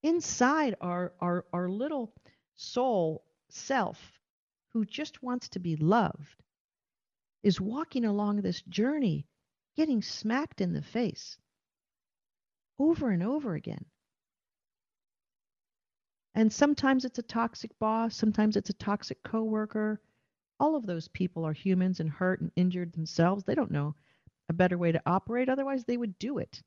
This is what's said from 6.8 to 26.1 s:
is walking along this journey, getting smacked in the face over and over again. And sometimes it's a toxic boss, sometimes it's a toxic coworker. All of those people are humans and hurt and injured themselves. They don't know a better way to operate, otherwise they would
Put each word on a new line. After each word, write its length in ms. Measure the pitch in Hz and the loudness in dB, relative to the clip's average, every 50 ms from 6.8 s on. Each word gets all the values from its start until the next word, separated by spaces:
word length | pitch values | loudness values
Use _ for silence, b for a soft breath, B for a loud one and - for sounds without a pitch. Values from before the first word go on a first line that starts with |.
| _ _ _ _ _ _ _ _ _ _ _ _ _ | _ _ _ _ _ _ _ _ _ _ _ _ _
is 180 | 208 185 - | 2 2 4
walking 440 | 190 196 226 277 320 - - 262 233 | 0 -4 -2 -4 -6 -4 -2 -2 0
along 360 | 220 202 202 208 208 208 208 | 0 0 0 0 0 0 0
this 220 | 196 185 175 - - | 0 -2 -4 -4 -8
journey, 640 | - 175 - 208 254 294 311 277 208 160 147 147 _ _ _ _ _ _ _ _ _ _ | -8 -2 0 0 2 2 2 2 2 0 0 -4 _ _ _ _ _ _ _ _ _ _
getting 260 | - 311 311 269 226 196 | -2 0 2 2 0 0
smacked 580 | - - - - 214 226 262 294 - - - | -2 -8 -6 -4 -2 0 0 -2 -4 -4 -4
in 120 | 196 175 170 | -2 -2 -2
the 100 | 147 147 | -4 -6
face 540 | - - 226 247 208 - - - - - _ _ _ _ _ _ _ _ _ _ _ _ _ _ _ _ _ _ _ _ _ _ _ _ _ _ _ _ _ | -4 -2 -2 -2 -2 -2 -6 -14 -16 -18 _ _ _ _ _ _ _ _ _ _ _ _ _ _ _ _ _ _ _ _ _ _ _ _ _ _ _ _ _
over 320 | 269 311 339 320 302 247 | 2 2 2 2 0 0
and 120 | 202 175 170 | 0 0 0
over 320 | 214 262 311 294 240 175 | 0 -2 -2 -4 -4 -6
again. 300 | 151 - - - - - _ _ _ _ _ _ _ _ _ _ _ _ _ _ _ _ _ _ _ _ _ _ _ _ _ _ _ _ _ _ _ _ _ _ _ _ _ _ _ _ _ _ _ _ _ _ _ _ _ _ | -6 -6 -8 -10 -10 -12 _ _ _ _ _ _ _ _ _ _ _ _ _ _ _ _ _ _ _ _ _ _ _ _ _ _ _ _ _ _ _ _ _ _ _ _ _ _ _ _ _ _ _ _ _ _ _ _ _ _
And 180 | 220 220 220 214 | 4 4 4 6
sometimes 520 | - 285 294 294 - - 269 269 262 254 | 4 4 4 4 2 2 2 2 2 0
it's 140 | 254 - - | -2 -6 -8
a 40 | 226 | -10
toxic 540 | _ - 233 233 233 233 - - 226 - _ | _ -4 -4 -4 -4 -4 -8 -14 -14 -8 _
boss, 340 | - 220 220 226 226 233 226 | -2 0 0 0 0 -2 -2
sometimes 420 | - - 220 208 - 214 214 214 | 0 2 2 4 4 4 4 4
it's 140 | 208 196 - | 2 0 -2
a 40 | 196 | -6
toxic 460 | _ - - 202 202 - - - _ _ | _ -2 -4 -4 -2 -4 -8 -12 _ _
coworker. 760 | - - 226 220 220 214 214 214 214 - 214 214 214 214 208 _ _ _ _ _ _ _ _ _ _ _ _ | -6 -4 -2 -2 0 0 -2 -2 -2 -2 -2 0 0 -2 -4 _ _ _ _ _ _ _ _ _ _ _ _
All 160 | 269 302 320 | 2 2 2
of 100 | 302 233 | 2 -2
those 220 | 202 175 165 156 - | -2 -4 -4 -4 -8
people 380 | _ - 185 180 _ 170 165 | _ -2 -2 -2 _ -2 -2
are 80 | 156 156 | -2 -2
humans 460 | - - 196 190 180 185 185 185 - | -2 0 2 2 4 4 2 0 0
and 100 | 160 160 | -2 -4
hurt 320 | 147 - 185 185 185 - - | -2 0 0 0 0 0 -2
and 100 | 165 _ | -4 _
injured 380 | - 180 180 180 180 180 170 170 | 2 2 2 2 0 -4 -6 -4
themselves. 500 | 170 160 156 - - 165 175 190 202 190 | -6 -6 -6 2 4 4 4 4 0 -2
They 120 | - - | -2 0
don't 160 | 330 254 - | 0 0 0
know 240 | - 143 143 147 147 b b b b b b b b _ _ _ | 0 -2 -2 -2 -6 b b b b b b b b _ _ _
a 20 | 165 | 2
better 240 | 170 185 180 180 | 2 4 2 4
way 160 | 175 175 170 165 | 2 2 2 2
to 100 | 165 - | 2 2
operate, 420 | - 175 190 - - 226 247 254 254 | 2 0 0 0 -2 -2 -2 0 0
otherwise 360 | 262 269 269 269 277 262 233 | 0 0 0 -2 -2 -4 -2
they 120 | - 240 | -2 -2
would 220 | 240 240 220 | -2 -2 -4